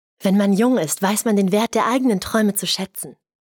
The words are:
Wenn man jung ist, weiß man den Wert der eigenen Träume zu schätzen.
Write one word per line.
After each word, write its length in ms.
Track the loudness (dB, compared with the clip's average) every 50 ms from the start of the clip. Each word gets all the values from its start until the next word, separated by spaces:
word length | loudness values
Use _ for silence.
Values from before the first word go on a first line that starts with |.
| _ _ _ _
Wenn 180 | 0 2 2 2
man 160 | 4 2 2
jung 240 | 2 2 2 2 0
ist, 240 | 0 -2 -4 -2
weiß 240 | -2 -2 -2 -2 0
man 100 | 0 0
den 160 | 2 2 2
Wert 240 | 2 0 0 0 0
der 100 | -2 0
eigenen 340 | 0 0 0 0 0 0 0
Träume 340 | -2 -2 0 0 0 0 0
zu 120 | -2 -4
schätzen. 520 | -4 -4 -6 -6 -10 _ -14 -16 -16 -18 _ _ _ _ _ _ _ _